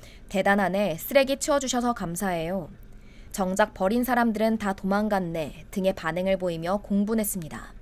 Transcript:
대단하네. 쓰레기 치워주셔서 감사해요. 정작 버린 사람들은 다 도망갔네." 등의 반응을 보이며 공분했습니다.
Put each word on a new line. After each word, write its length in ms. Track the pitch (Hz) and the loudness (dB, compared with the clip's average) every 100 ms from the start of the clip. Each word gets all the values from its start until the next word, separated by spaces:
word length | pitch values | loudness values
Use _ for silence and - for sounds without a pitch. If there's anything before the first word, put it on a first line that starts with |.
| - - - | -18 -18 -4
대단하네. 680 | 196 190 202 185 190 208 160 | 0 4 4 4 2 0 -2
쓰레기 400 | - 269 269 277 | 0 4 4 2
치워주셔서 560 | - 285 262 247 240 | 2 2 2 0 0
감사해요. 760 | 233 180 170 196 170 160 190 151 - - - - - - | 0 -4 -2 -2 0 -2 -4 -6 -12 -18 -18 -20 -20 -8
정작 420 | - 185 190 214 | -2 0 2 2
버린 320 | - 190 240 247 | 2 2 2 2
사람들은 540 | 240 240 214 220 220 | 2 2 2 2 2
다 120 | 202 | -2
도망갔네." 920 | 196 190 202 214 202 175 165 147 - - | -2 0 0 2 0 0 -4 -6 -8 -8
등의 200 | - 190 | -2 0
반응을 460 | 185 165 165 190 190 | 0 -2 0 2 2
보이며 400 | 185 165 165 202 | 0 -2 0 -2
공분했습니다. 960 | 208 202 202 226 208 196 156 117 - - | 0 0 2 2 0 -4 -6 -10 -12 -16